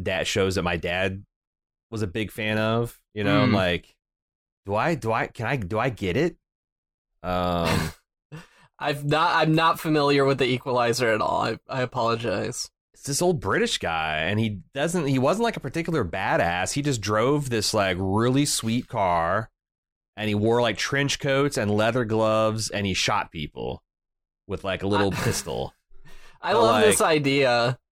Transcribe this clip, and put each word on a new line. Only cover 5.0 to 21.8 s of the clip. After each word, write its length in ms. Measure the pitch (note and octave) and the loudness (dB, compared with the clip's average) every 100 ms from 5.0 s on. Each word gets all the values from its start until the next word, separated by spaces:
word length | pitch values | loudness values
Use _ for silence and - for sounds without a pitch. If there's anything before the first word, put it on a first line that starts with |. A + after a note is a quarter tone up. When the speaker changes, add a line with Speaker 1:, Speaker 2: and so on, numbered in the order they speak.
| A2 | -2
Speaker 1:
I, 180 | A2+ - | -2 -2
can 180 | - A2+ | -6 -4
I, 100 | C#3 | -4
do 220 | F2 G#2+ | -2 -2
I 100 | C3 | -2
get 300 | A2+ F#2 G2 | -2 -2 0
it?" 180 | E3+ - _ _ _ _ _ _ _ _ | -2 -4 _ _ _ _ _ _ _ _
Um, 680 | F2+ F2+ F2+ F2 E2 D#2+ D#2+ - _ _ _ | -4 -2 0 0 0 0 -4 -10 _ _ _
Speaker 2:
<laughs> 460 | D#3+ - _ _ - | -20 -20 _ _ -8
I've 260 | D3 C#3+ | -6 -4
not, 300 | C#3+ D3+ E3+ | 0 2 2
I'm 200 | E3 D#3+ | 2 2
not 260 | D#3+ E3 - | 4 2 2
familiar 460 | E3 D3+ C#3+ C#3+ C3+ | 0 2 4 4 4
with 100 | C3 | 2
the 60 | |
Equalizer 640 | B2+ B2 C#3 B2 A#2+ A#2 A#2 | 0 0 0 0 2 2 2
at 120 | G#2+ | 2
all. 200 | - F2 | 2 0
I, 160 | A#2 A2+ - | 0 -4 -6
I 120 | C3 | -6
apologize. 880 | B2 B2+ A2+ A2+ A#2 G2 G#2+ - - _ _ | -4 -2 0 0 -2 -2 -4 -6 -12 _ _
Speaker 1:
It's 80 | _ | _
this 180 | - C#3+ | -6 -2
old 180 | F3 D3+ | 0 0
British 380 | G2 C#3+ A#3 - | 0 0 0 -2
guy, 400 | F2 E2 D#2+ D#2 | -2 -2 -2 -2
and 180 | E2 G#2 | 0 0
he 200 | A2+ G2 - | 0 -4 -10
doesn't, 320 | C3+ E3 F3+ C#3+ | -4 -2 -2 0
he 120 | C3+ | 2
wasn't, 240 | C3+ F#3+ | 2 2
like, 120 | A#3 E3+ | -2 -4
a 40 | |
particular 440 | B2+ E3 E3 D#3+ | -8 -6 -2 -2
badass. 680 | F2 F#2+ G#2+ D#3 F2 F2 F#2+ | -2 -2 -2 0 2 0 -2
He 100 | C#3+ | -2
just 180 | C#3+ A#2+ | -2 -2
drove 480 | G2+ G#2+ B2 D3 C3 | 0 2 2 2 0
this, 240 | A2+ - | -2 0
like, 240 | G#2+ G2 F2+ | 2 2 0
really 440 | F#2+ G2+ A#2+ C3+ | 0 2 2 2
sweet 440 | C#3+ - A2+ A#2 - | 2 0 -2 -2 -2
car, 640 | A#2 F#2+ E2+ E2 G2+ A2+ _ _ _ _ _ _ G2+ | -2 2 2 2 0 -2 _ _ _ _ _ _ -6
and 120 | G#2+ | -2
he 60 | |
wore, 260 | G#2 A2 A#2+ | 0 2 2
like, 160 | A#2 G#2 | 2 -2
trench 440 | - C#3 C#3 - | -2 0 0 -2
coats 360 | C#3+ C3+ C#3+ C3+ | 0 2 0 0
and 140 | G#2 | 0
leather 340 | G#2 | 2